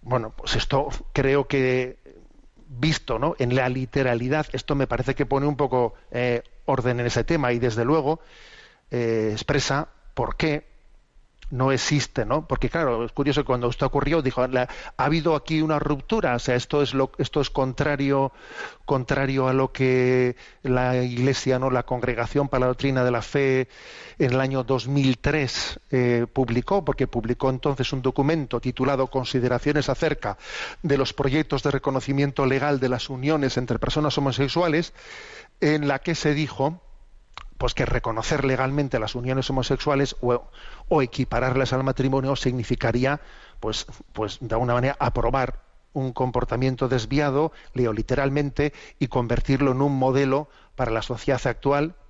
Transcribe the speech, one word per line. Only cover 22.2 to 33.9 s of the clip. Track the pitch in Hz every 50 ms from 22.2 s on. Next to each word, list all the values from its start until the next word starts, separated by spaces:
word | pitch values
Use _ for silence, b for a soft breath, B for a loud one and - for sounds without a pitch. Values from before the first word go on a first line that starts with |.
| 117 - - 143 143 135
para | - 131
la | 127 127
Doctrina | 127 - - 139 135 127 123
de | 123
la | 123 117
Fe | 107 - - 143 139 135 131 131 127 B B B B B B B B B B B
en | 147 131 123
el | 131
año | 135 131 135 135 127
dos | 123 135 127 113
mil | 123 139 143 139 131 127 -
tres, | - 143 143 156 143 123 - - - - - - _ -
eh, | - 127 123 123 120 120 120 120 -
publicó, | - 131 117 113 123 120 - 196 202 170
porque | 127 110 - 135 123
publicó | - 120 107 113 123 - - 135
entonces | 131 127 - 151 139 - 131 - -
un | 135 123
documento | 131 127 - - 143 160 165 143 123 - 117
titulado | - 127 123 - 131 135 143 131 131 131
Consideraciones | - 139 120 - - 131 120 127 123 120 - 147 147 156 143 -
acerca | 131 - - 156 143 - - 104 98 B B B B B B B B B -
de | 170 139 135
los | 135 - -
proyectos | - 143 139 127 156 143 - - 135 -
de | 147 139
reconocimiento | 135 - 147 135 135 - - 139 139 143 143 135 - 139
legal | 131 131 135 139 147 147 135
de | 127 127
las | 127 120 - -
uniones | 139 127 127 143 160 151 139 131 -
entre | 131 127 120 120 110
personas | - 120